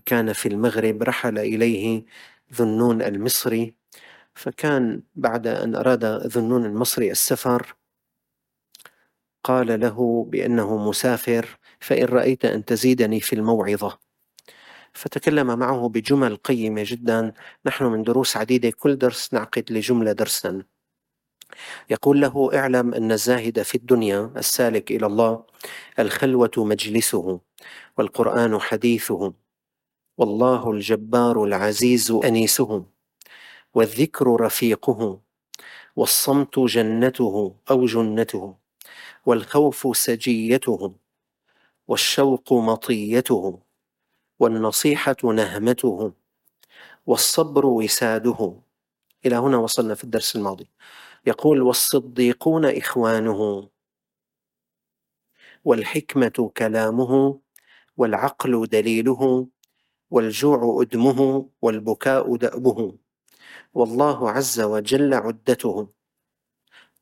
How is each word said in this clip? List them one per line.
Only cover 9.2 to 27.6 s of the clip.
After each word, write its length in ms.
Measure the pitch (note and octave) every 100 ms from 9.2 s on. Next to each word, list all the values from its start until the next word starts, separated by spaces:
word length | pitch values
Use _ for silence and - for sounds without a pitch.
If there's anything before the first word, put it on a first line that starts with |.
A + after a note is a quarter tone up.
| _ _
قال 360 | - B2+ A#2 A2+
له 440 | A#2+ A2 B2 A#2
بأنه 640 | A2+ - G2+ A#2 G#2 G#2+ G#2
مسافر، 720 | G2+ B2+ A#2 - A#2 - - _ _
"فإن 240 | - C3+
رأيت 400 | B2 B2 - C3
أن 200 | B2+ A2
تزيدني 560 | - A2+ B2+ B2 A2 A2
في 120 | -
الموعظة." 800 | A2 A2 A2+ G2+ G#2 G2+ - _ _ _ _ - - - - _
فتكلم 680 | - - B2+ - D3 B2+ A#2
معه 300 | B2+ C3 A#2+
بجمل 480 | A#2 G#2+ C#3 B2 G#2
قيمة 460 | - B2 A2 G#2+ G#2
جدًا. 460 | A#2+ A#2+ A2+ A2+ - - - C3+
نحن 180 | -
من 180 | B2+ A2
دروس 340 | A2 B2+ B2+ G#2+
عديدة 340 | A2 B2+ A#2
كل 260 | - C#3+ C3+
درس 380 | B2+ - -
نعقد 300 | A#2 G#2 - -
لجملة 420 | A2 G#2 A#2+ A2
درساً. 500 | G2+ G#2+ - F2+ F#2+ - _ _ _ _ _ _ _ _ - - - -
يقول 300 | - C#3 C#3+
له: 300 | C#3 C3+ C3+
"اعلم 400 | C#3+ C3+ B2+ A#2+
أن 180 | A#2 A2+
الزاهد 500 | A2 A#2+ B2 A2+ A2+
في 120 | G2+
الدنيا 580 | B2 A#2+ B2+ A2 G2 A2+ -
السالك 540 | - - A#2+ A2 -
إلى 160 | A2 G#2+
الله 380 | G#2 A2+ A2+ - _ - - - -
الخلوة 520 | G#2+ - C#3 B2+ A#2 -
مجلسه، 840 | G#2+ G#2 G#2+ A2+ - G#2+ F2 F2+ - _